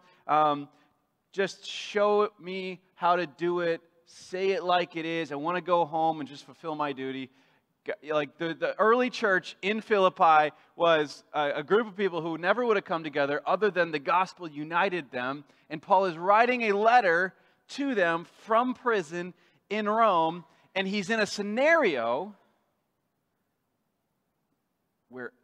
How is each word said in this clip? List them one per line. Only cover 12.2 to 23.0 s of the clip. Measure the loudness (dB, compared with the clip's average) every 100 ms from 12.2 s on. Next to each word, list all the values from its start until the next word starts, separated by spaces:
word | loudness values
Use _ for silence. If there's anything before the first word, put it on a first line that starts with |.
who | -6 -4
never | -2 0
would | 0 -2
have | -2
come | -6
together | -4 -2 -2 -2
other | -2 0 0
than | 0 -2
the | -2
gospel | 0 0 0 -6 -14
united | -10 -4 0 0 -2 -8
them. | -6 -6 -8 -14 _ _
And | -14
Paul | 0 2 2
is | -2
writing | 2 4 4 2 0
a |
letter | 2 4 4 4 2 0 -6 _ _ _
to | -6 -4 0
them | 0 0 -6 _
from | 0 2 2 -2
prison | 0 0 -2 -8 -10 -14 _ _ _
in | -4 0
Rome, | 2 4 4 2 -2 -14 _ _ -4
and | -2
he's | -4 -2
in | -2
a | -2
scenario | -2 -6 0 2 4 2 0 0 -2 -4 -14 _ _ _ _ _ _